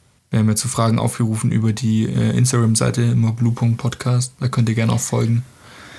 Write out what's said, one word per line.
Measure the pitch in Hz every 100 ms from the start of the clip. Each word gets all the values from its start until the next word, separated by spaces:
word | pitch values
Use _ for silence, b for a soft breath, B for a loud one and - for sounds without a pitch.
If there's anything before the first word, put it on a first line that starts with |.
| _ _ _
wir | 117
haben | 110
ja | 107
zu | 120
Fragen | - 113 113
aufgerufen | 117 - 113 110 117
über | 113 110
die, | 107 110 110
äh, | 113 123 110 120
Instagram-Seite | 127 120 113 113 123 117 120
moblu | 120 113 117 120
punkt | 117 117 113
podcast. | 120 - 123 123 123 -
Da | 123
könnt | 120 110
ihr |
gerne | 110 113
auch | 120
folgen. | - 123 117 117 127 - B B B